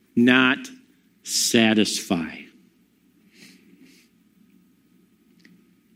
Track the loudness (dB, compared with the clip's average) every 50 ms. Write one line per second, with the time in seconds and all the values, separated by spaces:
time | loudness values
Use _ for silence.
0 | _ _ _ 2 2 4 4 4 2 2 -2 -4 -8 -14 -20 -20 _ _ _ _
1 | _ _ _ _ _ -8 -6 -4 -2 0 2 2 2 4 2 2 0 0 -2 -6
2 | -6 -6 -6 -6 -6 -8 -12 -16 -20 -20 -20 _ _ _ _ _ _ _ _ _
3 | _ _ _ _ _ _ _ _ -20 -20 -20 _ _ _ -20 _ -20 -20 _ _
4 | _ _ _ _ _ _ _ _ _ _ _ _ _ _ _ _ _ _ _ _
5 | _ _ _ _ _ _ _ _ -20 _ -20 _ _ _ _ _ _ _ _